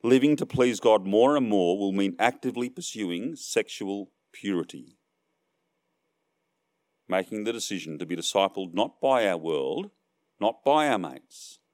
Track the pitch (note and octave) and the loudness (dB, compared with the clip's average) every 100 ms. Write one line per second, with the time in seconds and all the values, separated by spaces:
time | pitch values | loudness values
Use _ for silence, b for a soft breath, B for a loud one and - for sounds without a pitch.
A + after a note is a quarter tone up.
0 | A2+ C3 C#3+ D3 D3 B2+ B2+ G#2+ A#2 G#2+ | 6 6 6 2 -2 2 2 4 4 4
1 | F#2+ G#2 B2+ D3 A#2+ G#2 F2 F#2+ G2+ F#2+ | 4 4 4 4 2 2 2 2 0 0
2 | G2 E2+ A#2 B2+ B2+ A#2 B2 B2+ E3+ A2+ | 0 2 -2 0 -6 -6 -8 -8 -12 -8
3 | G2 F2 B2 D#3+ - - G#2 - G2 G2+ | -6 -6 -8 -10 -4 -2 -2 -8 -8 -8
4 | F#2+ _ _ - G2+ F#2 D#2+ C#2+ - _ | -10 _ _ -10 -2 -2 -4 -12 -20 _
5 | _ _ _ _ _ _ _ _ _ _ | _ _ _ _ _ _ _ _ _ _
6 | _ _ _ _ _ _ _ _ _ _ | _ _ _ _ _ _ _ _ _ _
7 | _ F#2 F#2+ A2 G#2+ A#2 - F#2+ D#2+ D2+ | _ -4 -4 -6 -4 -4 -6 -8 -8 -10
8 | E2 E2+ E2 G2+ G2 - F#2 F2 A2+ _ | -8 -6 -2 0 0 -2 -6 -2 -2 _
9 | C#3 C3 G#2+ E2+ D#2+ D2+ C2+ G#2+ G3+ _ | 0 2 2 0 -2 -2 -2 -4 -8 _
10 | _ _ _ _ G#2 - - D3 D3+ A2+ | _ _ _ _ -2 0 2 2 2 0
11 | - C2 _ - - - _ | -4 -12 _ -20 -20 -20 _